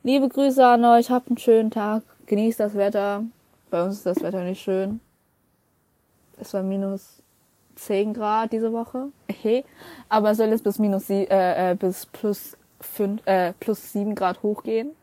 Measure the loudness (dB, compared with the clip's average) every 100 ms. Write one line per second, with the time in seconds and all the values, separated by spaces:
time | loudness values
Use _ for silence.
0 | 2 2 2 2 2 6 6 8 6 6
1 | 4 -2 -2 -2 4 4 4 -2 -2 -4
2 | -6 _ -4 0 0 0 -4 0 0 0
3 | -2 -4 -8 _ _ _ _ -2 -2 -4
4 | -4 -4 -4 -6 -6 -6 -4 -2 -2 -8
5 | _ _ _ _ _ _ _ _ _ _
6 | _ _ _ -20 -8 -4 -4 -4 -4 -6
7 | -12 _ _ _ _ _ _ -20 -4 -2
8 | -2 -2 -2 -2 -2 -2 -2 -4 -6 -8
9 | -10 -12 -12 -4 0 0 -2 -20 -20 -20
10 | -2 2 2 2 2 2 0 0 0 0
11 | -2 -2 2 2 2 0 0 0 -2 -4
12 | -14 -6 -4 -4 -10 -20 _ _ -16 -4
13 | -4 -2 0 0 0 -4 -6 -6 -4 -4
14 | -4 -2 -2 -2 -4 -4 -4 -4 -4 -14